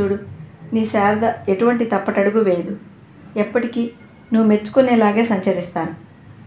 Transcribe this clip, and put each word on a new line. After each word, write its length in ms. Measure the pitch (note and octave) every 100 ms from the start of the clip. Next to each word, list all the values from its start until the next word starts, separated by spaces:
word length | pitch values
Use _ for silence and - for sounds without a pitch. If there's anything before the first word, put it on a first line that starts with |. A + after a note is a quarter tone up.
చూడు. 180 | G3 G3+ - - - - -
నీ 120 | A3+
శారద 680 | A3 G#3+ G3+ G#3+ A3+ - G3+
ఎటువంటి 340 | F#3+ A#3+ A#3+
తప్పటడుగు 600 | A#3 G3 G#3+ G3+ G3 A3
వేయదు. 320 | G3 F3 E3+ - - - - - - G#3+
ఎప్పటికీ 540 | G#3+ B3 A#3 A#3 A#3 - - - -
నువ్వు 160 | A3+ A3
మెచ్చుకునేలాగే 760 | G#3 - C4+ B3 A#3 G#3 G#3
సంచరిస్తాను. 680 | A#3 F#3+ F#3+ F3 F3 E3+ D#3+ - - - - -